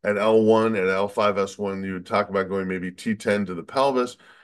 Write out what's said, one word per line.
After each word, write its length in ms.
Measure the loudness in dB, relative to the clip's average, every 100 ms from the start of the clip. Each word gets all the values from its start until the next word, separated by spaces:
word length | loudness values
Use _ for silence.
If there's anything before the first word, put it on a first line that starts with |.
at 160 | -2 0
L 240 | 4 4
one 340 | 6 4 4 0
and 140 | 0
L 180 | 0 -2
five 300 | 0 0 0
S 180 | -4 -4
one, 260 | -6 -6
you 120 | -6
would 100 | -8
talk 240 | -2 -2 0
about 220 | -2 -2
going 180 | -2 -4
maybe 220 | -4 -6
T 240 | -8 -6
ten 320 | -4 0 -2 -2
to 80 |
the 80 | -8
pelvis, 560 | -6 0 2 2 -4 -6 -20 -20